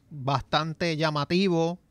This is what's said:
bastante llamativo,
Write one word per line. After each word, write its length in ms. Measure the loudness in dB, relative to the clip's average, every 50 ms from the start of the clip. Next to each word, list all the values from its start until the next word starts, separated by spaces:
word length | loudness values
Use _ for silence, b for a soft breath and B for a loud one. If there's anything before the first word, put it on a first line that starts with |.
| -14 -16
bastante 840 | -14 -8 -4 -2 -2 -2 -2 -2 -2 -2 -2 -2 -4 -4 -2 -2 0 0
llamativo, 840 | 0 0 0 -2 -2 0 2 2 4 4 4 2 2 0 -2 -6 _ _